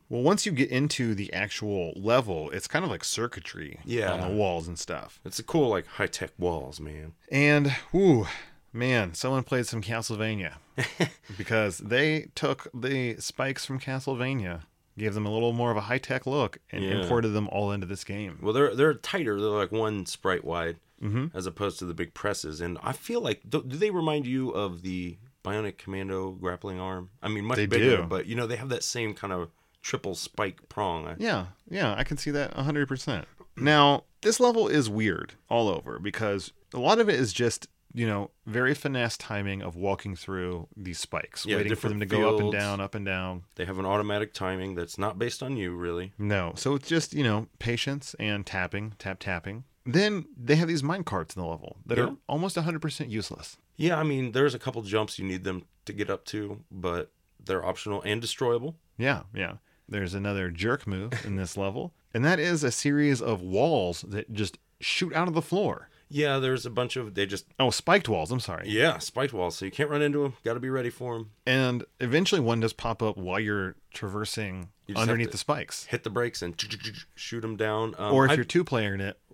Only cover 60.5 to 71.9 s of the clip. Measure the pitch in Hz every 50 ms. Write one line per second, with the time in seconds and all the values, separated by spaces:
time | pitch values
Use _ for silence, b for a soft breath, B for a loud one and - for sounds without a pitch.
60.5 | 85 82 95 117 131 127 - 110 98 92 101 120 127 107 - 104 98 95 95 87
61.5 | - 101 98 98 101 135 - 175 _ _ _ _ - 113 127 160 185 160 151 175
62.5 | 175 156 143 123 - - - 147 143 147 147 147 135 117 113 117 110 92 90 92
63.5 | 92 104 135 170 156 120 92 90 87 - - - 98 104 - - 113 101 107 95
64.5 | - - _ _ _ - - - - - 185 165 135 160 175 175 156 165 160 -
65.5 | 170 196 202 135 85 - - b b b b b 143 143 147 143 135 135 131 127
66.5 | 131 123 - 123 110 120 123 120 - 127 120 107 92 98 101 95 98 95 - _
67.5 | _ - 135 123 - - - 165 180 208 - - 104 - 156 82 123 123 - -
68.5 | 87 80 90 104 104 110 139 165 127 80 - - - 120 139 139 120 95 90 87
69.5 | 87 - 95 98 - - 151 147 147 147 147 147 143 147 143 139 120 - - 113
70.5 | 117 120 123 131 131 131 123 120 - - 127 123 117 113 110 107 - _ - 127
71.5 | 127 131 131 127 123 120 - -